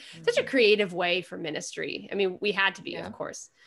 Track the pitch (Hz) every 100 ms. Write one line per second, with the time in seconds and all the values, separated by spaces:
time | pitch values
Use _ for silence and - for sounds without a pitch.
0 | - - - 494 - 269 208 208 196 175
1 | 175 180 175 185 160 160 170 165 147 -
2 | 202 196 190 180 208 190 190 190 - -
3 | - - - - - _